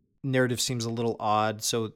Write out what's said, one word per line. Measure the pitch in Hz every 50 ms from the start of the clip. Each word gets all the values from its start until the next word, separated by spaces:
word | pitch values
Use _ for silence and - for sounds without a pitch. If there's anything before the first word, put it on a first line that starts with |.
| _ _ _ _
Narrative | - 135 131 131 127 120 120 113
seems | - - 127 120 113
a | 117
little | 117 117 117 117 110 -
odd. | 110 107 107 107 107 110 110 107 -
So | - - 117 110 107 -